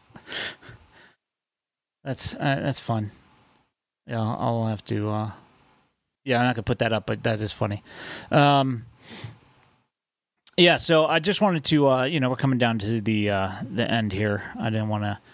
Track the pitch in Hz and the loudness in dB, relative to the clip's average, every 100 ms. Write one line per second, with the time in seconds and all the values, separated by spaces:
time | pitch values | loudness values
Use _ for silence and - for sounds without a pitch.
0 | _ - - - - - - - _ _ | _ -20 -12 -8 -8 -10 -18 -20 _ _
1 | - _ _ _ _ _ _ _ _ _ | -20 _ _ _ _ _ _ _ _ _
2 | 143 131 - - 143 139 147 131 - 113 | -8 -2 -2 -2 -2 -2 -2 -2 -2 -4
3 | 107 - _ _ _ _ _ _ _ _ | -4 -10 _ _ _ _ _ _ _ _
4 | - 117 110 - 123 117 110 107 - 107 | -8 -4 -4 -2 -2 -2 -2 -4 -4 -4
5 | 104 107 107 - - _ _ _ _ _ | -2 -4 -6 -10 -20 _ _ _ _ _
6 | _ _ 135 120 123 123 - 123 117 110 | _ _ -2 2 2 0 -2 0 0 0
7 | - 107 117 107 107 - 107 104 - - | -2 -2 -2 -2 -4 -4 -4 -4 -10 -18
8 | - - - 147 143 143 135 120 - - | -14 -14 0 4 6 4 2 -4 -10 -20
9 | - - - - _ _ _ _ _ _ | -20 -16 -16 -18 _ _ _ _ _ _
10 | _ _ _ _ - - 175 147 - 160 | _ _ _ _ -6 4 6 6 4 4
11 | 156 160 160 202 208 170 139 151 139 131 | 4 2 0 2 2 2 2 4 6 4
12 | 127 165 127 127 135 127 120 113 101 117 | 2 0 0 0 0 2 2 0 -2 -2
13 | 107 107 104 98 95 98 - 101 117 117 | 0 0 2 0 -2 -6 -6 -4 -2 -2
14 | 107 98 107 101 - 254 117 110 107 107 | -2 -2 -2 -2 -6 -6 -4 -2 -2 -2
15 | 104 101 - | -4 -6 -12